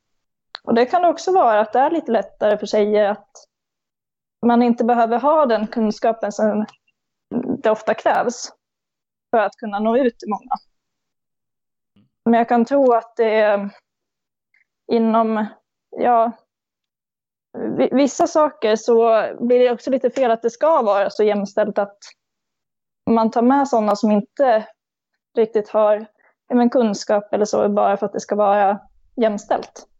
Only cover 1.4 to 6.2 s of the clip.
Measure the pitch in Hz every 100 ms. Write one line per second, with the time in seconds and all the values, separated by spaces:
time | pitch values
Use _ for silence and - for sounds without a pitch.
1.4 | 262 208 214 247 285 320 269 226 - -
2.4 | 214 208 208 214 208 208 202 208 _ -
3.4 | _ _ _ _ _ _ _ _ _ -
4.4 | 233 233 240 240 233 240 226 233 277 311
5.4 | 277 214 214 240 214 - 233 220